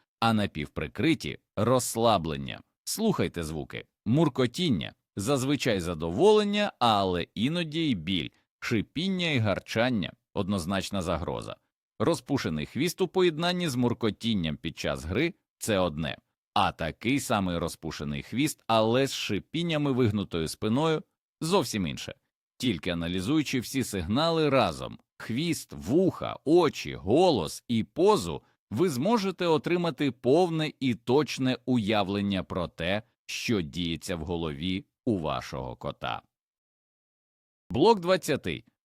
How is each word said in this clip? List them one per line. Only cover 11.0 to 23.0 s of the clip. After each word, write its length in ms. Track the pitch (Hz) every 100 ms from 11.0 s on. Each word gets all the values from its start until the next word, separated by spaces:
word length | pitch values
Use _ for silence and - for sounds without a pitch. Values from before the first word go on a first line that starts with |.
загроза. 540 | 87 80 - 58 53 - _ _ _ -
Розпушений 680 | 151 170 - 139 95 78 73
хвіст 360 | 113 170 -
у 60 | 185
поєднанні 600 | 185 180 151 175 180 175
з 60 | 127
муркотінням 840 | 120 110 110 92 113 104 80 73
під 200 | 80 -
час 260 | 82 69
гри — 300 | 80 98 170 - _ _
це 220 | - 98
одне. 380 | 90 73 73 - _ _ _
А 180 | 104 92
такий 480 | - 82 - 110 139
самий 380 | - 107 92 85
розпушений 640 | 82 - 80 - 73 71
хвіст, 400 | - 113 151 - -
але 400 | 113 110 123 135
з 60 |
шипіннями, 800 | - - 101 - 160 170 151 143
вигнутою 560 | 127 117 104 90 85 78
спиною — 560 | - 107 127 160 156 - _ _ _
зовсім 460 | 160 190 131 107 80
інше. 280 | 64 - - _ _ _ _
Тільки 320 | 131 85 90
аналізуючи 720 | 85